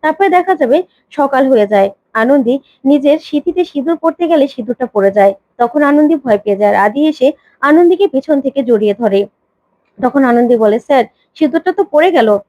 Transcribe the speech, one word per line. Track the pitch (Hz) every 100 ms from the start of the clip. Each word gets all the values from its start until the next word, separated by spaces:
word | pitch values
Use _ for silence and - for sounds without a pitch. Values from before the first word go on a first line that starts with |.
তারপরে | 302 320 392
দেখা | 359 359
যাবে | 359 254 294 370 _ _
সকাল | - 277 269 269
হয়ে | 254 208
যায়। | 202 196 196 _
আনন্দী | 226 226 285 233 269 _ _
নিজের | 269 285 285 302
সিঁথিতে | - 294 320 359
সিঁদুর | 339 285 269 330
পড়তে | 320 320 339
গেলে | 330 277
সিঁদুরটা | - 220 240 247
পড়ে | 214 196
যায়। | 196 196 196 _ _
তখন | 240 294
আনন্দী | 294 294 302 320
ভয় | 269 208
পেয়ে | 208 196
যায় | 208
আর | 202
আদি | 202 226 311
এসে | 302 254 311 _ _
আনন্দীকে | 277 311 349 349 392
পেছন | 262 269 285
থেকে | 269 269
জড়িয়ে | 240 226 214
ধরে। | 202 233 196 196 _ _ _ _ _ _ _
তখন | 240 277
আনন্দী | 262 240 240 240
বলে, | 214 220
"স্যার, | - 277 226 _ _
সিঁদুরটা | - 311 320 330
তো | 370
পড়ে | 381 294 349
গেল।" | 330 220 208